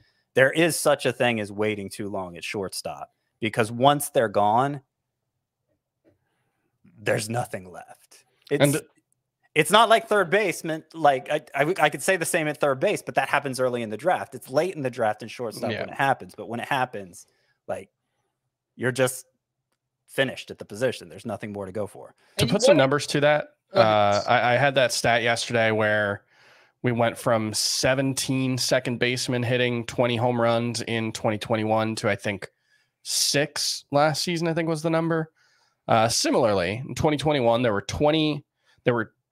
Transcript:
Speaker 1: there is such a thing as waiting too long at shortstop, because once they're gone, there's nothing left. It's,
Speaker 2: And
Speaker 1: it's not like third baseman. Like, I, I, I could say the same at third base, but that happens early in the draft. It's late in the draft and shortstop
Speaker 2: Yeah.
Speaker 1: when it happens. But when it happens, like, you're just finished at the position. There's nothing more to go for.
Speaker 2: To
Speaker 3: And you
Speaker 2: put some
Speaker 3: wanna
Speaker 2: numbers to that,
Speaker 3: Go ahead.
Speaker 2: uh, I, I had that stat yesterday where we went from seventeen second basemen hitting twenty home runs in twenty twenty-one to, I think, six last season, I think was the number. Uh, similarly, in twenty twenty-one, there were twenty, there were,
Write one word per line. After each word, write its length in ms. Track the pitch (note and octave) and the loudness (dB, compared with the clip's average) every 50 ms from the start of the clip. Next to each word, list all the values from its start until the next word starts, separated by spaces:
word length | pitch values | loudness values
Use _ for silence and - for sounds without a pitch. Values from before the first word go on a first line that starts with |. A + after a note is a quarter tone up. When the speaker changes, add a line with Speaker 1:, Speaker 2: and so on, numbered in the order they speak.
| _ _ _ _ _ _ _ | _ _ _ _ _ _ _
Speaker 1:
there 160 | - C3 C#3 | 4 4 4
is 260 | - D#3+ E3+ E3+ C#3+ | 6 4 2 2 2
such 280 | - - D#3 C#3+ C3 - | 2 2 2 2 2 2
a 80 | C3 A#2 | -2 0
thing 280 | - C3 A#2+ A#2 A2 | 2 2 2 2 0
as 120 | G#2 G2+ G2+ | -2 -4 -4
waiting 360 | G2+ G#2+ G#2+ G#2+ G2+ G2 G2 | -2 -2 -2 -2 -2 -6 -10
too 200 | - - A2 G2 | -10 -8 -8 -6
long 280 | G#2 G2 F#2 F2 F2 | -6 -6 -8 -8 -10
at 80 | D#2+ - | -12 -12
shortstop, 640 | - - G#2+ F#2+ F2+ - - - E2+ D2 C2+ - - _ _ _ _ _ _ | -8 -6 -6 -6 -6 -8 -8 -10 -10 -10 -10 -14 -16 _ _ _ _ _ _
because 300 | A2 G#2+ - C3 A2+ G2+ | -4 -4 0 0 -2 -2
once 400 | A#2+ A#2 B2+ C#3 D3 D3 - - | 0 4 4 4 4 4 0 -2
they're 180 | - C#3+ A#2 G#2+ | 0 2 2 2
gone, 520 | G2 G#2 G2+ G#2 G#2+ A#2+ C3 C#3+ C#3+ C#3 - _ _ _ _ _ _ _ _ _ _ _ _ _ _ _ _ _ _ _ _ _ _ _ _ _ _ _ _ _ _ _ _ _ _ _ _ _ _ _ _ _ _ A#2 | 2 2 2 4 4 2 2 0 -2 -8 -12 _ _ _ _ _ _ _ _ _ _ _ _ _ _ _ _ _ _ _ _ _ _ _ _ _ _ _ _ _ _ _ _ _ _ _ _ _ _ _ _ _ _ -8
there's 280 | G#2 G#2+ G#2+ A#2+ G#2 G#2+ | -4 -2 -2 -2 -2 -4
nothing 420 | A#2 A#2+ B2 - - G2+ F#2 F2+ | -6 -6 -6 -6 -10 -12 -14 -14
left. 540 | F2 - - - - - _ _ - - _ _ _ _ _ - | -18 -18 -20 -20 -20 -20 _ _ -20 -20 _ _ _ _ _ -6
It's, 120 | C#3+ D3 C#3 | 0 2 2
Speaker 2:
And 180 | D3 C#3 D#3+ - - _ _ _ _ _ _ _ _ _ _ _ _ _ | 2 2 -2 -6 -10 _ _ _ _ _ _ _ _ _ _ _ _ _
Speaker 1:
it's 160 | D3+ D#3 - | 0 2 6
not 180 | F#3+ G#3+ A#3 G3+ | 6 6 8 8
like 200 | A3 A3+ A3+ - | 6 4 4 2
third 220 | G#3+ G#3 F#3 D#3+ | 2 2 2 2
baseman. 540 | E3 G3+ A3 F3+ D3+ - - E3 D#3 D#3+ - _ - | 2 2 2 0 -2 -4 -6 -6 -6 -6 -8 _ -10
Like, 340 | E3 D#3 C#3+ C3+ C3 C3+ - | 2 4 4 4 4 0 -4
I, 120 | D3 D#3 D3 - - | -4 -4 -4 -6 -2
I, 200 | C#3 D3 D#3 F#3+ - | -2 0 0 2 2
I 100 | D#3 D3+ | 2 0
could 120 | D#3 D3+ - | 0 0 0
say 140 | - F#3+ | 0 0
the 80 | F3+ D#3+ | 0 0
same 220 | - - E3+ D#3 | -2 -2 -2 -2
at 140 | D3+ D3 - | -2 -2 0
third 180 | - C#3+ C3+ C3 | 0 0 0 0
base, 240 | E3 G#3 F3+ D3 - | 0 -2 -2 -2 -6
but 140 | - A#2+ | -2 -2
that 120 | C#3+ C3+ - | -2 0 2
happens 300 | - C#3+ C3 C#3+ B2+ B2 | 0 0 0 -2 -2 -2
early 240 | B2+ B2+ B2 A#2+ A#2 | -2 0 0 -2 -4
in 80 | G#2+ | -6
the 60 | G#2+ | -8
draft. 380 | G#2 C3 F3+ F3 A2+ G2 - - | -4 0 0 0 0 -2 -8 -12
It's 140 | A#2 - - | -16 -14 -2
late 280 | C3 D3 E3+ F#3 F#3+ | 0 0 0 0 -4
in 60 | D#3+ C3+ | -6 -6
the 80 | B2+ | -6
draft 320 | A#2+ B2+ A2+ G#2+ G#2+ - B2 | -4 -2 -2 -2 -2 -4 -10
and 80 | A2 | -14
shortstop 420 | - - B2 A2 G2+ G#2 A2+ A2 G#2+ | -12 -10 -10 -10 -8 -8 -6 -6 -6
Speaker 2:
Yeah. 80 | G2+ | -6
Speaker 1:
when 80 | - F#2+ | -8 -10
it 60 | - | -4
happens. 400 | - C#3 C#3 B2 - G2 F#2 - | -2 0 0 0 -2 -4 -12 -16
But 120 | - G2+ F2+ | -16 -12 -10
when 120 | A#2 A#2 | -8 -8
it 80 | G#2+ - | -6 -4
happens, 580 | D3 C3 B2+ B2+ - G#2 G2 F2 F2 - - _ _ _ _ _ _ _ _ | -2 -2 -2 -4 -6 -12 -14 -14 -18 -20 -20 _ _ _ _ _ _ _ _
like, 240 | - F#2+ D#2+ - - _ _ _ _ _ _ _ _ _ _ _ _ _ _ _ _ _ | -10 -10 -10 -10 -16 _ _ _ _ _ _ _ _ _ _ _ _ _ _ _ _ _
you're 160 | - A#2 B2 B2+ | -4 -4 -4 0
just 340 | C3 C3 B2 - - - _ _ _ _ _ _ _ _ _ _ _ _ _ _ _ _ | 0 0 0 0 -6 -14 _ _ _ _ _ _ _ _ _ _ _ _ _ _ _ _
finished 440 | _ - - C3+ B2+ - - - - | _ -4 -2 -2 -2 -4 -10 -14 -14
at 80 | - - | -16 -16
the 60 | - | -16
position. 440 | - G#2+ G2+ B2+ B2 G#2+ - G#2 E2+ | -16 -8 -4 -4 -4 -4 -6 -12 -18
There's 180 | - F#2+ - | -20 -14 -10
nothing 260 | A#2 G2+ - - G#2+ G2+ | -10 -8 -8 -8 -10 -10
more 140 | G2+ G2 | -10 -12
to 60 | F#2+ F#2 | -10 -8
go 140 | G#2+ G2+ | -8 -8
for. 280 | F#2 - - - - - _ _ _ _ | -8 -10 -16 -20 -20 -20 _ _ _ _
Speaker 2:
To 60 | - C#3+ | -2 0
Speaker 3:
And 80 | - | 0
you 40 | - | 2
Speaker 2:
put 80 | G3+ A#3 | 2 4
some 140 | C4+ C#4+ | 6 6
Speaker 3:
wanna 80 | - C3+ | 6 6
Speaker 2:
numbers 220 | C3+ C#3+ D3 - - | 4 4 0 -2 -2
to 120 | - D3 | 0 2
that, 280 | C#3 D3 D3+ D3+ - - _ _ _ _ - | 4 4 4 2 0 -6 _ _ _ _ 2
Speaker 3:
Go 60 | - | 4
ahead. 120 | A#2 A2 G#2+ | 4 6 6
Speaker 2:
uh, 300 | G#2+ G#2 G2+ G2+ G#2 - - | 6 4 4 4 2 2 4
I, 260 | A#2+ B2+ A2 A#2+ A#2+ | 2 4 4 4 2
I 20 | |
had 180 | A#2+ C#3 C#3+ C3 | 4 2 2 4
that 160 | C#3 B2+ A#2 - | 2 2 2 0
stat 300 | - - B2+ A#2 A#2+ A2+ | 0 2 2 2 4 2
yesterday 480 | A#2+ A#2 A2+ - - A#2+ A#2 A2+ A2 | 2 0 0 -2 -2 0 2 2 2
where 520 | A2 G#2+ A2 G#2+ G#2+ G#2+ G#2 G2+ G2+ - - _ _ _ _ - - _ _ _ _ _ - | 2 2 2 2 2 2 0 0 -2 -4 -8 _ _ _ _ -20 -20 _ _ _ _ _ -2
we 100 | B2+ A#2+ | -2 0
went 260 | A#2 A#2+ A#2 - - | 2 0 0 0 -2
from 340 | - C3 A#2 A2 A2 G#2+ G#2 | 0 0 2 2 0 -2 -4
seventeen 1040 | - - - - - - C3+ C3 C3+ C3+ C3+ C3+ - - - C3+ C3 C3 B2+ C3 | -4 -4 -2 -2 0 0 2 2 2 0 -2 -2 -4 -4 -2 -2 -2 -2 -2 -2
second 420 | B2 - - C#3+ B2+ - C#3 A#2+ A2+ | -2 -2 0 0 0 0 -2 -2 0
basemen 440 | B2 A#2+ B2+ B2+ - - B2+ B2 A#2+ | 0 0 0 -2 -2 -2 -2 -2 0
hitting 420 | A#2 B2+ B2 B2 B2 B2 A#2+ A2+ | 0 0 0 0 0 0 -4 -6
twenty 300 | - - - B2 A#2+ A#2+ | -6 -2 0 0 2 2
home 240 | A2+ A#2 B2 B2 A#2+ | 0 0 0 0 0
runs 400 | A#2 A#2 A#2 A#2 A#2+ A#2+ A2+ A2 - | 2 2 2 0 0 -2 -4 -6 -6
in 300 | - A#2 A2+ A2 A2 A2 | -4 -4 -4 -4 -4 -6
twenty 240 | - - A#2 G#2+ | -4 -4 -2 -2
twenty-one 600 | G#2 - - A#2 A2 G#2+ A2 A2 A2 A2 A2 A2 | -2 -4 -4 -2 -2 0 0 0 0 0 -2 -4
to, 120 | - - A2 | -2 -2 -2
I 60 | G2+ | -2
think, 340 | G2 - G#2+ G2+ F#2 - - _ _ _ _ _ _ _ _ _ _ _ | -2 -4 -6 -6 -6 -8 -14 _ _ _ _ _ _ _ _ _ _ _
six 800 | - - - - - - C#3+ D3+ D#3 - - - - - - - _ | -6 -4 -2 -2 0 0 0 -2 -2 -4 -6 -6 -6 -6 -8 -8 _
last 320 | C#3 C#3+ D3 D#3 D3 - - | 2 2 2 2 2 -2 -4
season, 240 | F#3+ F3 D#3+ E3+ E3 | -4 -4 -2 -2 -2
I 60 | D#3+ | -2
think 140 | E3+ E3 D#3+ | -2 -2 -2
was 140 | E3 D3+ D#3 | -4 -2 -2
the 80 | E3+ | -2
number. 420 | E3 E3 E3 E3 E3 D#3+ D#3+ - _ _ _ _ _ _ _ _ _ _ _ - | 0 0 0 0 -2 -2 -2 -6 _ _ _ _ _ _ _ _ _ _ _ 2
Uh, 200 | A#2 A2+ A2 A#2 | 2 4 4 2
similarly, 720 | A2+ - - D#4 C#4 F3 C3 A2 G#2 F#2+ F2 F2 G#2 A#2+ C#3 | 0 0 0 0 2 2 2 2 2 2 0 -2 -4 -6 -8
in 80 | - B2 | -10 -6
twenty 220 | - E3 D#3+ D3+ | -2 0 0 0
twenty-one, 460 | C#3 C3+ D#3 D3+ C#3+ A#2+ A#2 A#2 A#2 B2+ | 0 0 0 0 2 2 2 2 2 2
there 100 | A#2 G2+ | 0 0
were 100 | G2+ - | -2 -4
twenty, 640 | - - - D3 D3 D#3 D#3+ D#3 D3+ D3 D3+ - _ _ _ _ _ _ _ _ | -6 -4 0 2 2 2 2 0 0 -2 -4 -8 _ _ _ _ _ _ _ _
there 100 | - A#2+ | 0 2
were, 180 | A#2 A2 - _ _ _ _ | 2 -2 -4 _ _ _ _